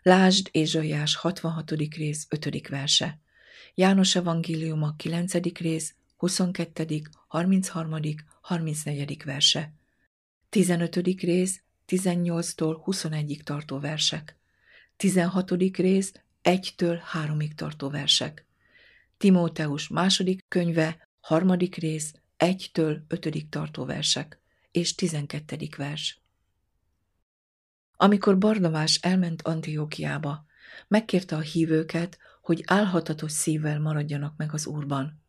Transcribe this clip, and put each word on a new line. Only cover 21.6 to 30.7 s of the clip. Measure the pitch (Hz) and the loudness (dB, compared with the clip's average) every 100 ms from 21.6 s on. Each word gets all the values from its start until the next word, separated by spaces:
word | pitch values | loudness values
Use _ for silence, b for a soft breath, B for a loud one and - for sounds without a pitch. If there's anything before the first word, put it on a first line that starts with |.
| 180 - | 0 -2
rész, | 160 156 156 - _ _ | -4 -4 -8 -12 _ _
egytől | 170 190 - - 156 151 - | 0 0 -4 -2 0 -2 -6
ötödig | 170 156 151 151 | -6 -4 -6 -8
tartó | 147 151 156 135 | -8 -8 -8 -8
versek, | 139 151 - 143 - _ _ _ | -4 -2 -2 -4 -16 _ _ _
és | 170 170 - | -2 -2 -2
tizenkettedik | 175 156 143 147 151 156 151 - | -2 -2 -6 -10 -10 -10 -10 -8
vers. | 139 151 - - _ _ _ _ _ _ _ _ _ _ _ _ _ _ _ _ _ _ | -8 -6 -8 -8 _ _ _ _ _ _ _ _ _ _ _ _ _ _ _ _ _ _
Amikor | 202 202 208 190 | 6 6 6 6
Barnabás | 214 220 170 156 156 - | 6 4 2 2 2 2
elment | 175 185 170 156 | 4 2 2 -2
Antiokiába, | - 160 151 151 151 - 151 143 151 151 B B B | -2 -4 -4 -4 -4 -4 -4 -4 -4 -6 B B B